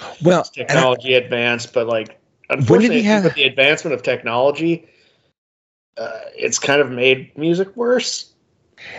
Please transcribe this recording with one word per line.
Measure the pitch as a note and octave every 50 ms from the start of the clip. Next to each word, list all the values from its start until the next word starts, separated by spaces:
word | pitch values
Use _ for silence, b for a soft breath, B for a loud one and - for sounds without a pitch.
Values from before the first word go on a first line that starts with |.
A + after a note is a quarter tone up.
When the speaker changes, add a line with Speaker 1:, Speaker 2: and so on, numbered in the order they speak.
| B B B B
Speaker 1:
Well, | D3+ E3+ F3+ E3
Speaker 2:
As | - -
technology | - C3+ A#2+ - - - C3 B2+ B2+ B2 B2 C3 B2+
Speaker 1:
and | B2+
I | B2
Speaker 2:
advanced, | A#2+ B2 A#2+ A#2+ A#2+ A#2+ A#2 A#2 -
but, | - B2+ A#2
like, | A2+ A#2 A2 A2 - - _ _ _ _ _ _ -
Speaker 1:
When | C3 C#3
did |
he | C3+ A2 E3+ F#3+ A3 A#3+ - B3
Speaker 2:
unfortunately, | G#3+
Speaker 1:
have | G#3 G#3+ G#3 F#3
Speaker 2:
with | D#3+ -
the | D3 C#3
advancement | C3 - C3+ C3+ C#3+ D#3 D#3 - E3+ C3+
of | -
technology, | - C#3 B2 A#2+ - A#2 A#2 A#2+ C3 C#3+ C#3 C#3+ D#3+ E3+ E3 E3 b b b b b b b b b b _ _ _ _ _ _ _ _ _ _ _ _ _
uh, | - A2+ - - - - - -
it's | - A#2+ A#2 - -
kind | - - C#3 D3
of | C#3+ B2
made | B2+ B2 B2+ C3 C3 C3 - - _ -
music | D3+ E3 F3 F3 F#3+ F#3+ -
worse. | A#3+ A#3+ A#3+ B3 B3 A#3 - - - - _ _ _ _ _ _ _ _ _ _ B B B B